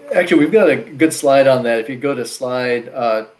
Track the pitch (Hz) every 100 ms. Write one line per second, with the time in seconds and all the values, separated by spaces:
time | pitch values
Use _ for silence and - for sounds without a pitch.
0 | - 175 175 160 151 214 175 123 - 139
1 | 160 - 143 139 135 127 120 117 110 127
2 | 139 139 113 - 127 127 123 120 117 135
3 | 117 110 110